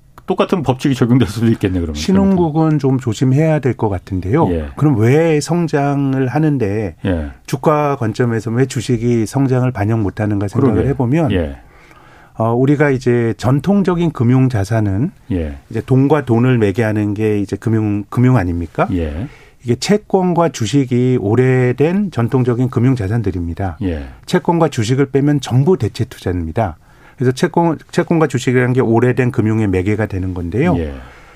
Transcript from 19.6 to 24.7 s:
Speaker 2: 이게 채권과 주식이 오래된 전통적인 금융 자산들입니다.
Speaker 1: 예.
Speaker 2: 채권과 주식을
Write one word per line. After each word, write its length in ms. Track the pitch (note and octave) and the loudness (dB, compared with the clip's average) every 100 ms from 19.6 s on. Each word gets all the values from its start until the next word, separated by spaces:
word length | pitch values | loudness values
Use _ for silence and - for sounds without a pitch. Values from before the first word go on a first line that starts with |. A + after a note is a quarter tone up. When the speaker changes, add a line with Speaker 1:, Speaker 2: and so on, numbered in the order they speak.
Speaker 2:
이게 120 | B2 | -4
채권과 760 | A#2+ - G#3 - G3 F3+ E3+ E3 | -4 0 0 0 0 2 2 0
주식이 680 | - G#2+ C#3+ C3 A#2+ B2+ B2+ | 0 -2 0 0 0 2 0
오래된 920 | G2+ A2+ B2+ B2+ B2 B2 D3 F#3 G3+ | 2 2 4 2 2 2 0 0 -2
전통적인 580 | C3 A#2 C3 B2 A#2 B2+ | -2 0 0 0 0 -2
금융 260 | B2 A#2+ B2+ | 0 0 0
자산들입니다. 800 | F#2+ A#2 A2 F2+ F2 E2 G2 E2 | -2 -2 -2 -4 -6 -6 -6 -4
Speaker 1:
예. 240 | F#2+ D#2+ C2 - | -6 -6 -8 -16
Speaker 2:
채권과 440 | - F3+ - E3+ | -4 -2 0 0
주식을 380 | D#3+ | 0